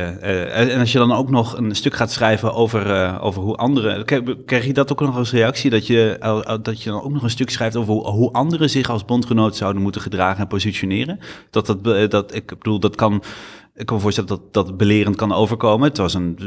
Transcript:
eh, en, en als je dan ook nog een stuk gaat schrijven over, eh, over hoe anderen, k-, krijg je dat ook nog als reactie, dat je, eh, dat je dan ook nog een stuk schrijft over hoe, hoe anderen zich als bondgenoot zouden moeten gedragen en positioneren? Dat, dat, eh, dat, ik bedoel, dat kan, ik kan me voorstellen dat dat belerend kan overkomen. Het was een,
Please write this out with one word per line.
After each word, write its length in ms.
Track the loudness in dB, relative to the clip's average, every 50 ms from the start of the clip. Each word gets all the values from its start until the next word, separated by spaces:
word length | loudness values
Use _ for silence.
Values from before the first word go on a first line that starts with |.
| -4 -6 -6 -8
eh, 380 | -4 -4 -2 -2 -2 -4 0 0
en, 100 | 0 2
en 100 | 2 2
als 120 | 2 2
je 60 | 4 4
dan 140 | 4 4
ook 180 | 4 2 0 2
nog 280 | 2 2 2 0 -2 -4
een 180 | -4 -2 -2
stuk 180 | 0 -2 -2 0
gaat 180 | 0 -4 -4
schrijven 420 | -2 0 2 2 2 2 0 -2 2
over, 380 | 2 2 2 2 0 0 2
eh, 260 | 2 2 2 0 -2 -2
over 200 | -4 -4 -4 -2
hoe 140 | -4 -4 -2
anderen, 500 | 0 0 0 2 2 2 0 -2 -2 -2
k-, 400 | 0 0 0 0 -2 -6 -8 -4
krijg 200 | -2 -2 0 0
je 80 | 0 2
dat 180 | 0 2 0
ook 80 | 0 -2
nog 160 | -2 -2 0 0
als 140 | -2 0
reactie, 380 | 2 2 2 2 0 0 0 2
dat 180 | 2 2 2 2
je, 300 | 4 4 4 4 2 -2
eh, 360 | -2 -2 -2 -2 -2 -4 -6 -6
dat 220 | -4 -6 -8 -6 -6
je 60 | -6
dan 120 | -6 -6
ook 100 | -6 -4 -4
nog 100 | -2 -2
een 60 | -2
stuk 200 | -2 -2 -4 -4
schrijft 260 | -2 -2 -2 -2 -2
over 180 | -2 0 0 0
hoe, 140 | 0 0 -2
hoe 240 | 2 2 2 2
anderen 380 | 2 0 0 0 0 2 0 2
zich 200 | 2 0 0 0
als 160 | -2 -4 -2
bondgenoot 500 | 0 0 0 0 2 2 2 2 2 0
zouden 260 | -2 -2 -2 -2 0
moeten 200 | -2 -2 -2 -4
gedragen 380 | -6 -6 -2 0 0 0 0 -2
en 60 | -4 -2
positioneren? 720 | -2 -2 -2 -2 -2 -2 -2 -2 -2 -2 -2 -4 -6 -10 -12 -16 -20 -20 -20 _
Dat, 160 | -2 -2 0
dat, 220 | 0 -2 0 2 2
eh, 200 | 4 4 4 4
dat, 260 | 2 0 0 -2 -8
ik 100 | -10 -10 -10
bedoel, 320 | -16 -8 -4 -2 -2 2
dat 160 | 0 0 0
kan, 280 | 2 0 2 2 0 -4 -6 -16 -16 -18 -20 -20 -20 -20 _ _
ik 100 | -6 -4
kan 100 | -2 -2
me 60 | 0
voorstellen 280 | 0 0 0 0 -2 -4
dat 240 | -4 -8 -8 -2 0
dat 240 | 0 0 0 0 2
belerend 380 | 4 4 6 4 4 2 0
kan 160 | 0 0 0 2
overkomen. 540 | 2 2 2 2 0 2 2 4 4 4 2
Het 100 | 2 0
was 160 | -2 0 0
een, 260 | -2 -2 -2 -4 -6 -8